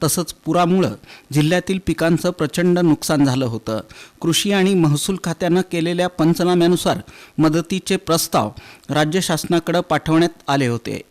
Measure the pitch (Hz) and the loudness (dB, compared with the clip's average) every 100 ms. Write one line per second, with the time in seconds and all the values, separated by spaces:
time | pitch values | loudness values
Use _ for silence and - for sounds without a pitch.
0 | 156 - - - - 165 170 190 170 107 | -4 -2 -6 -8 -2 0 2 2 0 -4
1 | - - - 139 151 180 175 190 - 160 | -16 -20 -6 0 2 0 -2 -4 -4 -2
2 | 165 165 180 175 151 - 180 175 175 147 | 0 0 0 -4 -4 0 0 2 4 2
3 | - 156 139 127 127 113 - 110 - - | 0 2 2 0 -4 -6 -6 -6 -8 -20
4 | - - 170 160 202 202 190 190 160 147 | -20 -8 -2 -2 0 2 2 4 2 2
5 | - 190 - 165 180 180 180 170 165 175 | -2 -4 -4 -4 0 0 0 -4 -2 -2
6 | 180 - 160 170 175 180 170 175 190 165 | -2 0 0 2 2 2 4 2 0 -4
7 | - - - - 156 156 160 190 - 190 | -6 -20 -12 0 2 2 -2 -6 -4 -4
8 | - 165 - 160 107 - - - - 139 | -2 -2 0 -2 -2 -6 -20 -20 -6 -2
9 | 156 175 - 156 - 170 - 170 175 156 | 0 -2 -2 -4 -2 -2 0 -2 0 -2
10 | - 160 170 - - 139 127 117 113 104 | 0 2 2 -2 -4 -2 0 -2 -6 -10
11 | - | -12